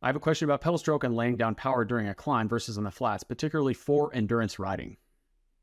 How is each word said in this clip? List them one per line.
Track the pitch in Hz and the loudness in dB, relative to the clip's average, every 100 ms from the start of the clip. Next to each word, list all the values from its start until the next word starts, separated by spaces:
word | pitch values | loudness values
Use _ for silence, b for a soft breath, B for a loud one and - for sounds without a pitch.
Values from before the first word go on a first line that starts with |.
"I | 127 | -2
have | 143 | 0
a | |
question | 156 156 | 0 2
about | 151 139 | 2 2
pedal | 160 170 | 2 0
stroke | - 147 | 2 0
and | 127 | 0
laying | 117 120 120 | 0 2 2
down | 113 | 0
power | 104 135 127 | 0 0 0
during | 113 120 104 | 0 0 -2
a | |
climb | - 151 123 107 | -4 0 0 2
versus | 117 - 104 | -2 -2 -4
on | |
the | 101 | -4
flats, | - 120 98 | -2 -2 -2
particularly | - 117 156 156 135 | -6 -4 -2 0 0
for | 120 - 147 147 | 0 2 2 2
endurance | 127 104 117 107 - | 0 0 2 0 -4
riding." | 95 92 - - _ _ _ _ _ _ | -6 -6 -8 -16 _ _ _ _ _ _